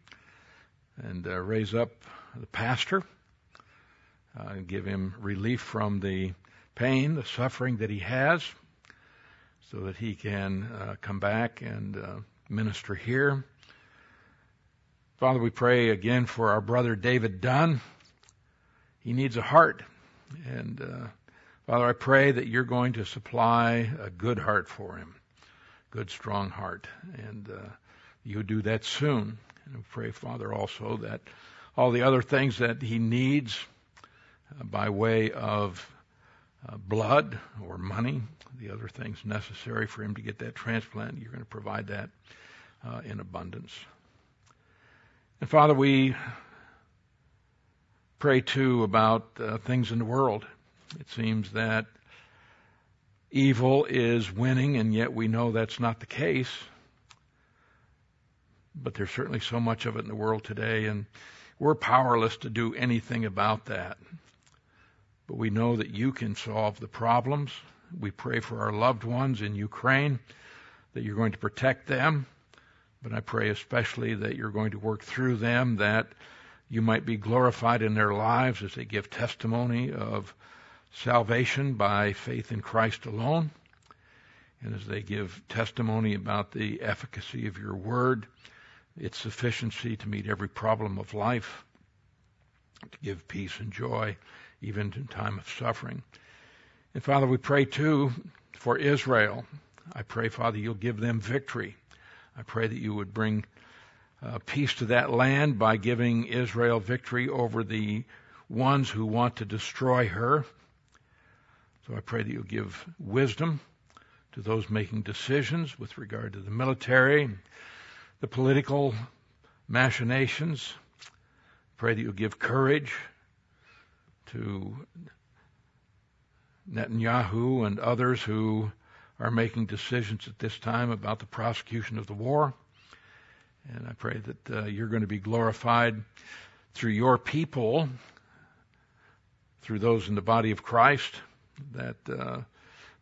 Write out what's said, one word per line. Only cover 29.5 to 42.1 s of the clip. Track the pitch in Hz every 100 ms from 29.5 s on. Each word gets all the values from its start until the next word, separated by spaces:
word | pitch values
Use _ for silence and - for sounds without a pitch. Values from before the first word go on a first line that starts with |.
| -
And | - 123
we | 107
pray, | 117 113
Father, | 107 120 120 107
also | 107 101 - 107 110
that | 110 110 - - - - - -
all | 127
the | 120
other | 127 131
things | 113 139 135 107
that | 117 123
he | 123 117
needs, | 113 120 131 147 117 - - _ _ _ - _ _ _ - 143
uh, |
by | 110 101 104
way | 101 113 110 110
of, | - 110 104 101 87 - - _ _ _ _ _ _ 117
uh, | 107
blood | 95 107 110 143 147 110 - 104 90
or | 92
money, | 92 104 120 143 110 - - 127
the | 104
other | 104 113
things | - 117 104
necessary | 104 104 - 104 120 113 107
for | -
him | 107 104
to |
get | 110 107
that | 117
transplant, | - 117 113 - 107 113 -
you're | 113
gonna | 120 110
provide | 110 104 104 101
that, | 101 -